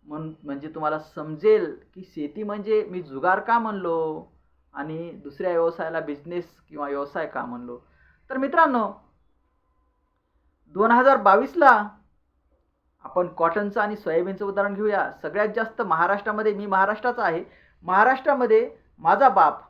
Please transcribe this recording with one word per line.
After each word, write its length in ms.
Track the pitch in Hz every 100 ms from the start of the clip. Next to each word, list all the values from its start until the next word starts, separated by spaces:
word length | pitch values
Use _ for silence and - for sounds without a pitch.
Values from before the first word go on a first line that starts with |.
| 147
म्हण-, 260 | 151 160 156
म्हणजे 320 | 147 139 151 160
तुम्हाला 240 | 151 156 151 -
समजेल 600 | 151 156 196 214 170 - _
की 100 | - 185
शेती 380 | - 147 185
म्हणजे 420 | 208 208 202 214 -
मी 120 | 180
जुगार 380 | 160 135 160 196
का 200 | 208 233
म्हणलो 720 | 220 202 180 165 160 156 175 _ _ _ _
आणि 380 | 143 147 160 170 -
दुसऱ्या 280 | 143 143 185
व्यवसायाला 480 | 170 165 170 160 165
बिझनेस 460 | 160 147 165 175 170 _ _
किंवा 180 | 151 143
व्यवसाय 380 | 143 143 185 156
का 180 | 135 123
म्हणलो. 320 | 120 120 123 _ _ _ _ _
तर 80 | 262
मित्रांनो, 500 | 269 330 311 254 208 - _ _ _ _ _ _ _ _ _ _ _ _ _ _ _ _ _ 156
दोन 160 | 220
हजार 260 | 240 254 269
बावीसला 520 | 202 196 269 349 285 226 208 - _ _ _ _ _ _ _ _ _ _ -
आपण 220 | - 170
कॉटनचं 540 | - 165 208 208 214
आणि 140 | 208 214
सोयाबीनचं 500 | - 160 180 190 202
उदाहरण 280 | 190 202
घेऊया. 380 | 196 214 202 139 -
सगळ्यात 320 | 160 175 214 226
जास्त 260 | 220 -
महाराष्ट्रामध्ये, 720 | 214 165 175 202 220 214 220
मी 120 | 196 202
महाराष्ट्राचा 580 | 190 196 214 247 240
आहे, 200 | 202 165 - - _ _
महाराष्ट्रामध्ये 840 | 170 185 226 262 294 277 240 220 240 - _ _
माझा 300 | 165 202 262
बाप 320 | - 156 - -